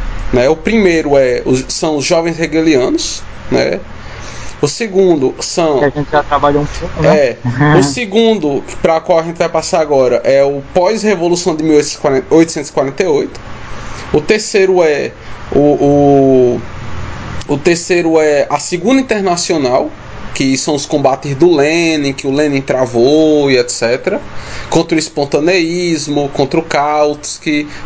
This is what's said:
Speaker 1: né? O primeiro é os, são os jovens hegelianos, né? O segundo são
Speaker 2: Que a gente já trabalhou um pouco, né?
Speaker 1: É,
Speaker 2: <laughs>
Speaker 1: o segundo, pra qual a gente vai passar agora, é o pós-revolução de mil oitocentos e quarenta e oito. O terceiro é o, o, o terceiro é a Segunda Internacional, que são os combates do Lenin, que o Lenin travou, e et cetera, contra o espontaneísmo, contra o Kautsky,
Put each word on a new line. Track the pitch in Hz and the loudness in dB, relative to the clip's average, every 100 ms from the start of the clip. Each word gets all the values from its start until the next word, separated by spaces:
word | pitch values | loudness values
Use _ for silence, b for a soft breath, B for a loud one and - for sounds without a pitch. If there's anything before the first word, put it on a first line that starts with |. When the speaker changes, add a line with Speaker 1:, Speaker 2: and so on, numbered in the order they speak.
| - - - | -6 -4 0
Speaker 1:
né? | 123 131 | 2 2
O | 160 | 0
primeiro | - 226 185 165 147 139 | 0 2 2 2 2 2
é | 127 123 | 2 0
os, | 131 131 131 | 0 -2 -2
são | - 165 151 | -4 -2 -2
os | 135 | 0
jovens | 170 170 160 | 0 0 -2
hegelianos, | 165 160 160 139 135 311 - - - - - | -2 0 2 2 2 -2 -4 -8 -12 -12 -2
né? | 127 131 180 - - B B B B B - | 0 0 -4 -8 -14 B B B B B -4
O | 143 | -4
segundo | - 226 185 190 160 131 - | -2 -2 2 4 4 0 -2
são | - - 160 135 | -6 -2 0 2
Speaker 2:
Que | 143 | 2
a | |
gente | 147 143 | 0 -2
já | 151 | -2
trabalhou | - 143 147 147 | 0 0 2 2
um | 147 | -2
pouco, | - 165 - | -6 -8 0
né? | 151 156 | 2 4
Speaker 1:
É, | 135 110 120 131 | 2 0 -6 0
Speaker 2:
<laughs> | 147 160 | 4 4
Speaker 1:
o | |
segundo, | - 254 220 202 226 214 151 139 - - | 2 -2 -2 2 2 2 0 -2 -6 -2
pra | 170 160 | 0 0
qual | - 165 | 2 0
a | |
gente | 165 165 | 0 -2
vai | 170 | -2
passar | 160 156 175 | -2 -2 -2
agora, | 147 139 127 120 | 2 2 4 2
é | - 135 | 2 4
o | 139 143 135 | 2 0 -4
pós-revolução | 185 180 220 214 185 170 175 190 156 | 0 0 0 0 0 0 0 -2 -2
de | |
mil | 156 147 147 - 151 135 - | 2 2 2 -2 0 0 2
oitocentos | 156 165 160 135 | 2 2 -2 -4
e | |
quarenta | - 135 139 | -2 -2 -2
e | 185 | 0
oito. | 143 - - - B B B B B - | 0 -2 -8 -14 B B B B B -2
O | 151 | -2
terceiro | 147 214 - 208 190 180 | 2 -2 0 2 2 4
é | 165 143 127 - B B - | 2 0 -4 -8 B B -2
o, | - | 2
o, | 147 147 143 143 143 139 135 131 123 117 - - - - - - - - - | 2 4 2 4 4 6 6 4 4 0 -6 -10 -8 -8 -8 -10 -10 -10 -4
o | 143 | -2
terceiro | 156 170 - 175 165 160 | 0 0 0 0 2 2
é | 156 147 - | 4 2 0
a | 143 | -2
Segunda | - 180 185 269 | -4 -2 2 2
Internacional, | 262 214 190 175 - 165 127 127 - - - - - | 2 -2 0 -2 -2 0 2 0 -2 -8 -16 -12 -8
que | - 135 135 | -2 0 0
são | - 147 | -2 -4
os | - | -2
combates | 151 135 135 147 135 | 0 0 0 -4 2
do | 175 | 4
Lenin, | 156 147 165 165 156 139 | 4 2 2 2 0 -2
que | 131 139 | -4 -2
o | |
Lenin | 139 151 135 | 0 0 0
travou, | 139 131 127 113 127 151 156 151 143 | -2 -2 0 4 4 6 4 4 4
e | 123 | 2
et | 120 | 0
cetera, | - 117 131 - 214 - B B B B | -2 -2 0 -2 -4 -6 B B B B
contra | 165 165 160 | -2 0 -2
o | |
espontaneísmo, | - - 139 151 156 190 160 175 175 160 143 147 143 | -2 -4 -2 0 2 0 0 -2 -2 -2 -2 -2 -2
contra | - 139 165 | -2 0 -2
o | |
Kautsky, | 165 147 147 151 151 147 - - 160 147 147 B | -2 -2 0 0 0 -2 -10 -8 -4 -4 -4 B